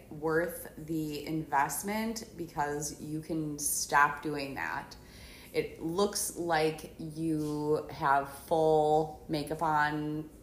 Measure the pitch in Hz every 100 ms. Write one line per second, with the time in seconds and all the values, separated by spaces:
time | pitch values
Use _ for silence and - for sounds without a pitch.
0 | - 156 156 160 170 - - - 156 160
1 | 151 147 - 160 156 143 156 - 202 214
2 | 226 220 - - 165 165 147 147 156 -
3 | 151 156 156 160 151 147 - - - 143
4 | 147 - 156 147 139 127 82 131 - -
5 | - - - - - 156 - - 165 175
6 | 208 - - 160 170 160 156 156 - -
7 | 160 156 160 156 151 147 151 156 - 139
8 | 151 139 139 - - 170 160 156 151 151
9 | 156 - - 156 147 156 160 151 151 151
10 | 151 151 156 -